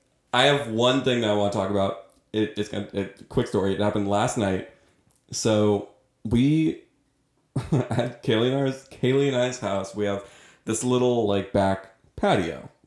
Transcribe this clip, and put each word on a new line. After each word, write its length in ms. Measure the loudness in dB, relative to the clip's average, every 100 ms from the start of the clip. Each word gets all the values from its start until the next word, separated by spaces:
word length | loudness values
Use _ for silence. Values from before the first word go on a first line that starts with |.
| _ _ _
I 100 | 2 4
have 240 | 2 0
one 340 | 0 2 2
thing 160 | 2 0
that 80 | 2
I 40 |
wanna 180 | 2 0
talk 180 | 0 0
about. 360 | 0 0 -4 -12 _ _
It, 220 | -2 -2 -4
it's 120 | -6
gonna, 180 | -6 -6
it, 340 | -6 -8 -10 -8
quick 200 | -4 -2
story. 260 | 0 0
It 80 | 0
happened 260 | 0 -2 0
last 300 | 0 0 0
night. 320 | -2 -2 -6 -18 _ _ _ _ _
So 580 | -4 0 2 2 2 -2 _ _ _
we, 580 | -2 2 4 4 0 -2 -10 _ _ _ _ _ _ -10
<laughs> 0 | -2
at 520 | -2 0 -2 -4 -4
Kaylee 240 | -2 2 2
and 80 | 0
ours, 320 | -2 -4 -10
Kaylee 380 | -2 2 2 2
and 100 | 2
I's 220 | 0 -2
house, 340 | -4 -4 -4 -4
we 100 | -2
have 180 | -4 -8 -20 -20 _
this 200 | -6 -4
little, 440 | 0 2 2 2 2
like, 240 | 0 0
back 400 | 0 2 0 -6 _ _ -4
patio, 540 | 0 2 0 -6 -12 _